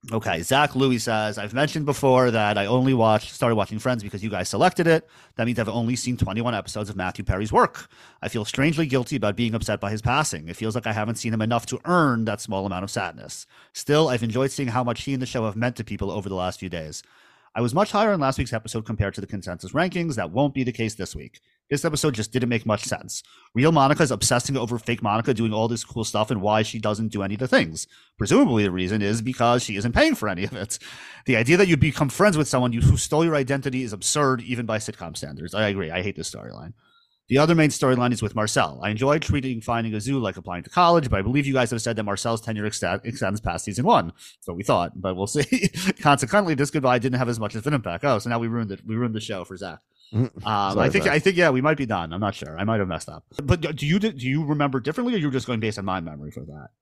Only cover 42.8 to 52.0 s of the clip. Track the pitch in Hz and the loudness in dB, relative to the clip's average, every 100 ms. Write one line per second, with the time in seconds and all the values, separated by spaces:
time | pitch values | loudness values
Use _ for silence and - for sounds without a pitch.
42.8 | 90 98 117 - 101 104 98 85 - 101 | -2 -2 -4 -4 -2 -2 -4 -4 -6 -2
43.8 | 156 196 82 - - _ - 87 107 113 | 4 4 2 -10 -20 _ -12 -6 2 2
44.8 | 87 - 95 92 101 147 135 254 190 170 | 2 -4 -4 -2 -2 -2 0 0 0 0
45.8 | 185 - 151 143 127 202 190 139 143 156 | -2 2 4 4 4 2 2 0 0 0
46.8 | 131 123 127 123 120 110 104 113 127 147 | 2 2 2 0 -2 -2 -4 -4 -2 -2
47.8 | 104 85 147 113 120 117 117 117 110 98 | -2 -2 0 0 0 -2 -2 -4 -4 -8
48.8 | - 110 120 110 107 98 85 92 95 78 | -6 -2 -2 -4 -6 -10 -10 -10 -12 -12
49.8 | _ _ _ 110 123 - - 107 98 101 | _ _ _ -2 -2 -2 -2 0 0 2
50.8 | 131 190 185 151 190 175 170 127 143 151 | 2 2 2 4 2 4 4 4 2 0
51.8 | 127 101 | 0 -2